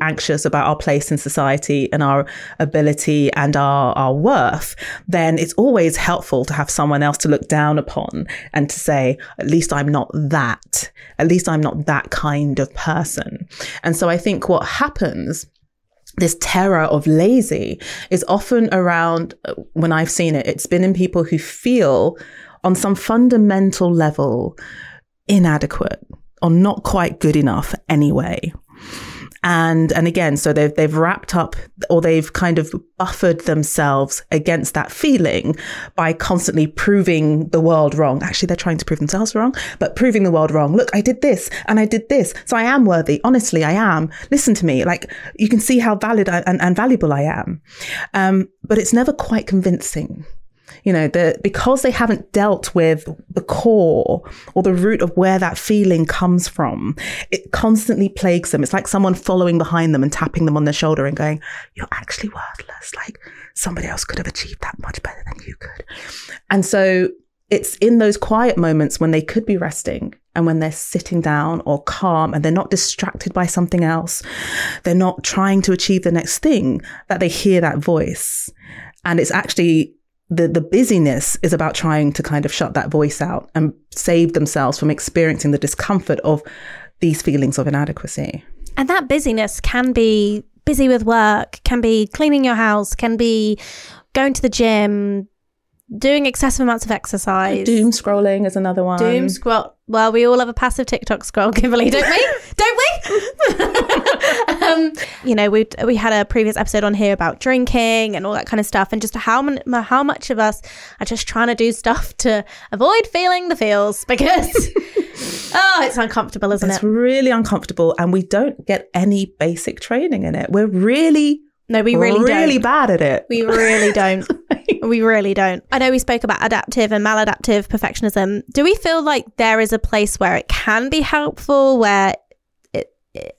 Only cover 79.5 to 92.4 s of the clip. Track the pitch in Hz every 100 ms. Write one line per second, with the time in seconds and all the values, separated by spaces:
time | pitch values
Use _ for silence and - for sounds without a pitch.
79.5 | - 170 160 - _ _ _ _ 170 165
80.5 | 165 156 208 262 190 143 127 - - 165
81.5 | 160 156 - 165 151 147 143 151 147 147
82.5 | - 160 143 - 151 147 - 139 - -
83.5 | 160 151 - _ - - 170 170 170 147
84.5 | 151 131 147 151 - - 170 160 - 147
85.5 | 143 147 - - 190 - 147 - 151 -
86.5 | - - - - _ 170 151 - 139 135
87.5 | 135 131 139 143 147 156 - 143 - -
88.5 | - - - 269 370 269 285 262 220 208
89.5 | - - 247 254 240 226 214 208 214 -
90.5 | _ - 269 262 247 220 233 214 208 -
91.5 | - - 240 226 220 214 - 302 285